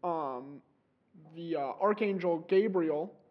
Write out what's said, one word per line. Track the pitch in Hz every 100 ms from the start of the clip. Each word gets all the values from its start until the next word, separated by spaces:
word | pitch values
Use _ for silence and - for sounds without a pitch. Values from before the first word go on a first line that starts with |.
um, | 180 165 143 127 139 143 _ _ _ _ _ 180 156
the, | 160 170 156
uh, | 139 -
Archangel | 202 208 208 196 175 170 165
Gabriel | 190 214 185 160 147 190 - _